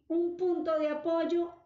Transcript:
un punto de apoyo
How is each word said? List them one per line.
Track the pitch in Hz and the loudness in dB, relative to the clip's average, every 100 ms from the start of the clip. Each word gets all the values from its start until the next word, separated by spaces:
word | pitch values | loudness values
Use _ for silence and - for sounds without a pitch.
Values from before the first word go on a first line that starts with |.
| - | -4
un | 330 349 349 | 0 0 0
punto | 359 330 320 311 | 0 0 0 0
de | 302 | 0
apoyo | 302 339 330 330 339 339 - | -2 0 0 2 0 -2 -6